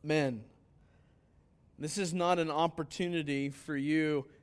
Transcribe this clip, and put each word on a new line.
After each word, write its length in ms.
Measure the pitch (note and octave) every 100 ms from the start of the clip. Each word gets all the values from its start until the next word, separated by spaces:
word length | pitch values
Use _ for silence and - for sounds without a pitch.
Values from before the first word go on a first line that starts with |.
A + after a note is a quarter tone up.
Men, 400 | D3+ D#3 C#3 A2+ G#2+ - _ _ - _ _ _ _ _ _ _ _ -
this 200 | D3+ G#3
is 160 | F3+
not 260 | F3+ F3 F3+
an 120 | D#3+
opportunity 960 | D3+ E3 E3 D3+ - F3 E3+ D3 C#3 C#3
for 300 | C3+ - C#3+
you 480 | C#3+ D#3 D#3 D3 B2+ -